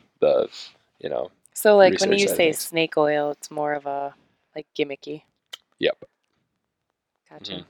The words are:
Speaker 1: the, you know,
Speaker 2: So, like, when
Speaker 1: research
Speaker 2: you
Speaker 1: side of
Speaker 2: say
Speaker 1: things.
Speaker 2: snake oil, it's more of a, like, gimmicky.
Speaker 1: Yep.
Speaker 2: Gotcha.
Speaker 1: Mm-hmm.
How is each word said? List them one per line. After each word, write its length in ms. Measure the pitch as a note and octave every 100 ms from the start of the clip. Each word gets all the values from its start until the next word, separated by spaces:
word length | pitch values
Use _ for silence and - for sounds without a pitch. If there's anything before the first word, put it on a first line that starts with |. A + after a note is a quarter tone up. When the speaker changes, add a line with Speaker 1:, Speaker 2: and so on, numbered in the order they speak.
| _ -
Speaker 1:
the, 280 | D2+ - - - - _ _ -
you 100 | -
know, 220 | B1 - _ _
Speaker 2:
So, 240 | - G#3+ G#3
like, 220 | F#3 F#3+
when 120 | F#3+
Speaker 1:
research 100 | G3
Speaker 2:
you 60 | G3
Speaker 1:
side 40 |
of 60 | F#3
Speaker 2:
say 80 | E3
Speaker 1:
things. 80 | D#3
Speaker 2:
snake 380 | - E3 D#3+ D#3
oil, 340 | D3 D3 D3
it's 180 | C#3+ -
more 240 | D3+ D3
of 120 | D3 C#3
a, 280 | C#3 C#3+ - _ _ _ D#3
like, 120 | - -
gimmicky. 460 | C#3+ C#3 D3 D3+ _ _ _ - _ -
Speaker 1:
Yep. 260 | - - - _ _ _ _ _ _ _ _ _ _ _ _
Speaker 2:
Gotcha. 220 | D3+ G2+
Speaker 1:
Mm-hmm. 80 | F2+